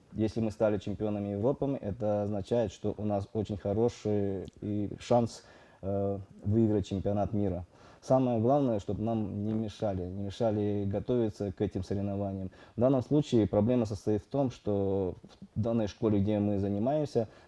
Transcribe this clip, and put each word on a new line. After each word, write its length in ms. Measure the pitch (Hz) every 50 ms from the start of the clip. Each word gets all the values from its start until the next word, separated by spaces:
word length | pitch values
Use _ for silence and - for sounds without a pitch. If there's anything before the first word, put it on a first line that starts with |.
| _ - -
Если 260 | 101 110 104 - 117
мы 120 | 113 107
стали 260 | 101 - 113 107 107
чемпионами 520 | 98 - 107 98 - 107 104 104 101 104 101
Европы, 500 | 101 101 107 135 143 - 147 139 135 -
это 420 | - 101 92 - 104 107 104 104 104
означает, 480 | 101 104 101 95 - 117 120 113 95
что 220 | - - - 104 -
у 80 | - 107
нас 220 | 104 104 98 104 - -
очень 240 | 110 98 - 107
хороший 880 | 92 - 101 98 110 117 120 - - - 107 104 104 101 98 98 92 82 - - -
и 300 | - 104 104 104 101 - - -
шанс, 440 | - - 120 120 117 110 - - - - - - - - - -
э, 380 | 90 98 101 98 101 101 98 98 98 - 202 214 -
выиграть 420 | 101 107 113 113 107 104 101 92
чемпионат 480 | - 101 92 85 101 101 104 98 92 104
мира. 320 | 101 101 95 87 87 87 - - - - - - -
Самое 380 | - - 131 131 131 123 120 110
главное, 400 | 110 123 139 147 139 123 113 101
чтобы 220 | - - 98 87
нам 420 | 104 113 110 110 107 92 98 101 101
не 80 | 110 110
мешали, 500 | 110 110 107 - - 110 104 95 92 87
не 180 | 90 92 101
мешали 640 | 101 98 95 - 117 113 104 107 104 104 104 104 101
готовиться 640 | 98 101 101 - - 123 120 113 107 - - 104 98
к 80 | 87 -
этим 240 | 107 95 - 98 92
соревнованиям. 680 | - 98 101 98 101 98 101 101 98 98 95 95 - - - - - -
В 40 | 107
данном 220 | 120 131 139 127
случае 460 | 120 - 139 151 147 - - 113 104
проблема 380 | - - 104 104 120 127 123 113
состоит 340 | 104 107 - - 104 107 101
в 60 | -
том, 240 | - - 139 139 123
что 640 | - - - 104 101 101 98 98 95 98 95 87 - - - - - - - - -
в 40 | 110
данной 280 | 104 117 117 117 107
школе, 320 | 98 - - 113 110 107 101
где 180 | 98 107 107
мы 220 | 104 104 104 104 95
занимаемся, 680 | 101 101 101 101 110 131 151 156 147 131 - 120 110 - - - -